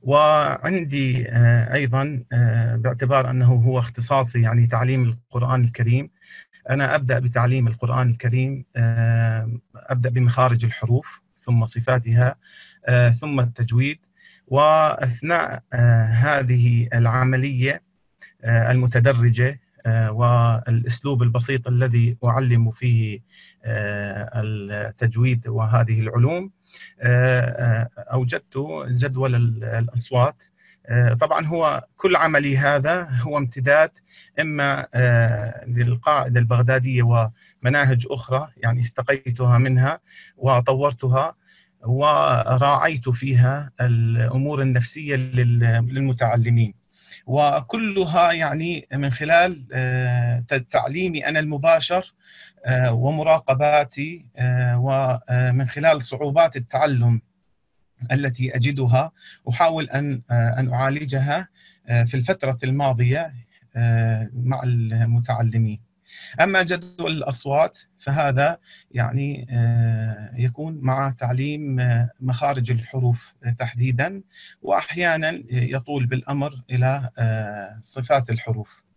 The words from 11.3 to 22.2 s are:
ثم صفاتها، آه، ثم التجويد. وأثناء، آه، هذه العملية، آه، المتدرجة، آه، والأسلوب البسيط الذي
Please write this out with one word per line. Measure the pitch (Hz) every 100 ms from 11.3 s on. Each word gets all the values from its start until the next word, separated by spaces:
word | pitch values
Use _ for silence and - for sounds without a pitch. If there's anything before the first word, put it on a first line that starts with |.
| _
ثم | - 117 113
صفاتها، | 120 117 127 117 113 123 143 _ - - _ -
آه، | 123 123
ثم | 117 151 139
التجويد. | 123 117 117 117 139 156 _ _ _ _ _
وأثناء، | 131 151 156 156 - 139 117 151 170 151 139 _
آه، | 123 120 117
هذه | 110 113 135 147 127 123 120 120 117
العملية، | 117 117 127 127 131 135 131 127 147 _ _ _ _ - _
آه، | 117 117 117
المتدرجة، | 127 127 123 120 123 120 117 127 143 _ _ 117
آه، | 113 110
والأسلوب | 110 120 120 117 113 120 117 120 117 139 135
البسيط | 120 117 120 131 120
الذي | 120 127 117 117 120